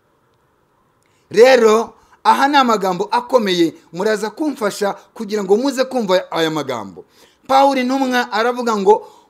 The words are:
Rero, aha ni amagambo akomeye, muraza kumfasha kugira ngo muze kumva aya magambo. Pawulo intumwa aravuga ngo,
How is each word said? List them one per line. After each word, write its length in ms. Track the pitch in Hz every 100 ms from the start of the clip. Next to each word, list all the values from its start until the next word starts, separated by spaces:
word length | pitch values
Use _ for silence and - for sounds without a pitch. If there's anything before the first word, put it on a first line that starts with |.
| _ _ _ _ _ _ _ _ _ _ _ _ -
Rero, 640 | 190 247 262 220 220 226 - _ _
aha 240 | 208 220 277
ni 80 | 294
amagambo 480 | 247 214 190 180 202
akomeye, 640 | 233 240 254 208 180 165 - _
muraza 380 | 165 208 214 214
kumfasha 600 | - 311 269 208 - 196 190 _
kugira 300 | - 214 208
ngo 120 | 190 208
muze 280 | 277 254
kumva 460 | 254 254 202 185 185
aya 180 | 165 160
magambo. 540 | 156 135 120 101 90 - _ _ _ -
Pawulo 340 | 269 277 262
intumwa 520 | 247 269 262 247 240
aravuga 440 | 202 233 247 233 214
ngo, 300 | 190 208 - _ _